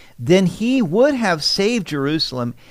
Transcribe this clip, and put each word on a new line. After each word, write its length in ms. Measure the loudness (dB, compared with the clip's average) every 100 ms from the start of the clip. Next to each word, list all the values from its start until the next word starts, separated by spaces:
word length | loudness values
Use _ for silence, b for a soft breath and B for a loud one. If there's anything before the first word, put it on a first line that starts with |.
| b b
then 280 | 2 4 2
he 360 | -2 0 0
would 340 | 2 2 2 2
have 280 | 0 0
saved 440 | -2 0 0 -2 -4
Jerusalem 680 | -4 -2 -2 -4 -6 -6 -8 b